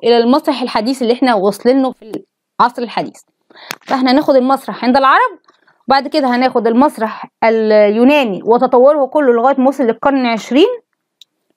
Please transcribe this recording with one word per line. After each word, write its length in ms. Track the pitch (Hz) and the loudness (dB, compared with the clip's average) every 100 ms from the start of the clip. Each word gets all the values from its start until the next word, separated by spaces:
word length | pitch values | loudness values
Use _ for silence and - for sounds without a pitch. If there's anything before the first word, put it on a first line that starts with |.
إلى 120 | 233 233 | 0 2
المسرح 460 | 233 285 311 247 | 2 0 0 -4
الحديث 400 | 247 233 220 269 | -4 -4 -4 -4
اللي 100 | 233 | -2
احنا 220 | 247 254 | 0 0
واصلين 480 | 220 196 202 240 269 | 0 -2 -2 0 0
له 100 | 262 | 0
في 300 | - 220 202 - _ _ - | -6 -14 -16 -16 _ _ -2
العصر 220 | 233 247 | -2 -2
الحديث. 380 | 240 - 147 - _ _ _ - - - | -10 -8 -8 -10 _ _ _ -20 -18 -16
فاحنا 280 | - 269 254 | -6 -2 0
هناخد 260 | 262 302 269 | 0 2 2
المسرح 480 | 247 269 - 196 | 2 -2 -4 -6
عند 120 | 240 262 | -2 0
العرب، 420 | 262 339 494 349 _ _ _ _ - | 2 2 0 -4 _ _ _ _ -2
وبعد 200 | 269 269 | -2 -2
كده 280 | 311 262 240 | -2 -2 0
هناخد 300 | 254 240 226 | 0 0 0
المسرح 640 | 233 294 269 220 - - _ | 2 0 0 -8 -8 -18 _
اليوناني 960 | 226 226 214 214 208 214 247 294 240 180 | 0 0 2 2 2 4 2 2 0 -4
وتطوره 600 | - 240 254 247 262 302 262 | -2 0 2 4 4 2 0
كله 260 | 302 269 | 0 0
لغاية 280 | 233 254 269 | 2 0 0
ما 80 | 254 | 0
وصل 160 | 277 | 0
للقرن 420 | 240 226 285 269 240 | -2 -2 -2 -2 -2
العشرين، 420 | 226 - 247 427 494 _ _ _ _ _ _ _ | -4 -2 0 0 -2 _ _ _ _ _ _ _